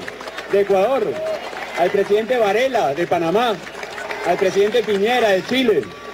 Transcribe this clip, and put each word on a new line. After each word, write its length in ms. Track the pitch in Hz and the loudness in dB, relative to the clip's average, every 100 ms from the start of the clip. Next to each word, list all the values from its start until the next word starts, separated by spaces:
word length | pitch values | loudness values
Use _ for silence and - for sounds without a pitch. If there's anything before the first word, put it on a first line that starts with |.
| - - - - - | -8 -12 -14 -12 -2
de 80 | 196 | 0
Ecuador, 460 | 196 190 208 269 190 - - - - - - - | 2 2 2 2 0 -2 -4 -6 -8 -10 -8 -2
al 120 | 180 | 0
presidente 460 | 202 196 208 226 254 | 2 2 2 2 2
Varela 540 | 202 208 262 233 156 | 2 2 2 2 0
de 120 | 151 175 | 0 0
Panamá, 480 | 175 165 202 240 180 - - - - - - 165 | 0 2 2 2 -2 -6 -12 -12 -10 -10 -6 -2
al 100 | 175 | 2
presidente 460 | 190 185 208 240 | 2 2 2 2
Piñera 480 | 214 196 214 247 220 | 0 0 2 2 4
de 140 | 190 - | 2 0
Chile, 360 | 254 247 170 117 - - | 0 2 2 0 -10 -14